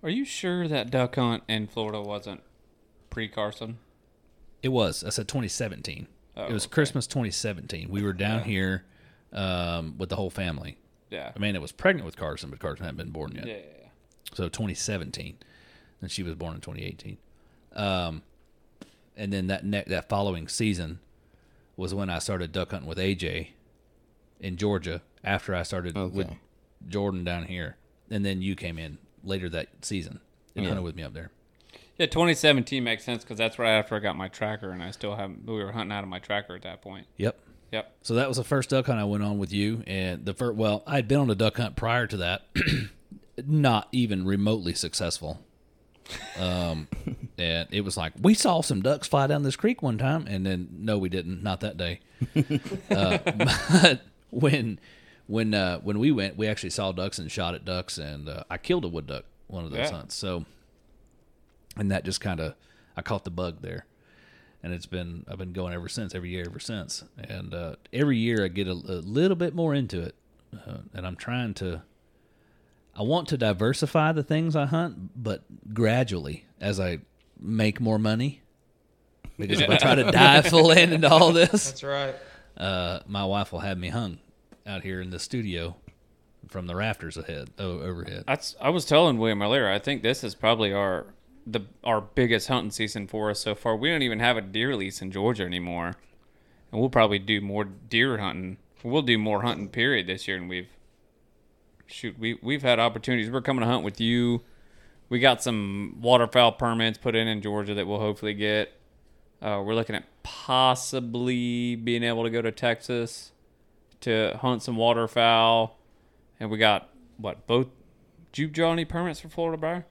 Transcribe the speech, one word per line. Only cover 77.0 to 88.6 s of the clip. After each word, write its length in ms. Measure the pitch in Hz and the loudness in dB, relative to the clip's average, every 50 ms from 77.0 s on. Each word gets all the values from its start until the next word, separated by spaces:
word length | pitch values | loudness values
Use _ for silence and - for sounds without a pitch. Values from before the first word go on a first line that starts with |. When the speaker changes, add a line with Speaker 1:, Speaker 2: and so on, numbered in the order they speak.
| - _ _ _ _ _ _ _ | -8 _ _ _ _ _ _ _
Speaker 2:
make 420 | - 90 110 110 110 107 101 - | -6 -4 0 2 2 2 0 0
more 180 | 123 110 110 107 | 0 2 2 2
money. 420 | 110 110 110 110 123 143 139 - _ _ _ _ _ _ _ _ _ _ _ _ _ _ _ _ _ - - - | 2 2 2 2 0 -2 -4 -6 _ _ _ _ _ _ _ _ _ _ _ _ _ _ _ _ _ -20 -8 -6
Because 220 | 104 98 170 - | -2 0 2 2
if 100 | 147 - | 4 4
I 60 | - | 6
try 200 | 147 - 143 123 | 6 8 6 6
to 80 | 135 123 | 6 6
Speaker 1:
<laughs> 80 | - | 6
Speaker 2:
dive 360 | - 120 131 139 139 147 151 175 | 8 10 10 12 12 10 8 8
full 240 | 170 165 156 - | 8 10 10 10
in 220 | 160 185 175 170 165 | 10 10 8 8 6
into 160 | 156 160 143 | 6 8 10
all 240 | 160 156 175 165 165 | 10 10 10 10 10
this, 380 | 165 170 170 - 208 - - | 8 8 8 6 2 0 0
Speaker 4:
That's 120 | 135 - - | -6 -6 -6
right. 320 | 139 139 139 139 135 127 - - - - - - - - | -4 -2 -2 -2 -4 -6 -8 -12 -18 -20 -20 -20 -20 -10
Speaker 2:
uh, 440 | - 87 95 95 92 90 85 92 - - | -6 -4 -2 -2 -2 -2 -2 -4 -6 -8
my 200 | - 101 101 101 | -6 -4 -2 0
wife 260 | 95 98 101 98 - | 0 0 0 -2 -2
will 80 | - 85 | -4 -6
have 180 | 101 98 95 90 | -4 -4 -4 -4
me 120 | 87 90 | -4 -4
hung 300 | - 117 113 98 85 - - _ _ _ _ _ - _ _ | -4 -4 -4 -4 -8 -10 -16 _ _ _ _ _ -20 _ _
out 180 | 104 101 92 82 | -10 -10 -8 -6
here 180 | 95 95 92 | -6 -6 -6
in 80 | 92 92 | -6 -8
the 100 | 92 85 | -8 -8
studio 560 | - - - 127 113 101 90 85 82 85 85 - - - - _ _ _ _ _ _ _ _ _ - - | -8 -4 -4 -4 -2 -2 -2 -4 -4 -6 -8 -10 -18 -20 -20 _ _ _ _ _ _ _ _ _ -20 -12
from 200 | - 95 90 87 | -10 -10 -8 -6
the 80 | 87 | -4
rafters 420 | 90 104 110 104 - - 82 76 80 | -2 -2 -2 -2 -4 -8 -10 -10 -10
ahead, 320 | 80 - 85 71 69 - - - | -10 -8 -8 -10 -10 -12 -10 -8
o-, 220 | 98 92 87 85 | -6 -6 -4 -4
overhead. 420 | 71 90 90 85 87 - 95 95 98 - | -6 -6 -6 -8 -8 -10 -10 -10 -2 -2
Speaker 1:
That's, 280 | 131 143 - - - - | -2 -2 -2 -10 -12 -2